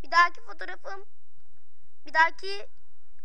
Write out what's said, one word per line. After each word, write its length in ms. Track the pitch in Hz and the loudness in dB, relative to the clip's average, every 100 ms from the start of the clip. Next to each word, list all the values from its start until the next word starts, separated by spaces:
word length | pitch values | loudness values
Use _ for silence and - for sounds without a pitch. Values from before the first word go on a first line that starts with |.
Bir 80 | - | 4
dahaki 300 | 339 349 392 | 4 4 2
fotoğrafım, 640 | 403 403 370 370 370 392 - - - - - - - - - - 302 | -2 -4 -4 -4 -4 -4 -2 -2 -2 -2 -2 -2 -2 -2 -2 -2 0
bir 80 | |
dahaki 540 | 320 330 - 381 403 - - - - - - | 4 4 2 -2 -4 -2 -2 -2 -2 -2 -2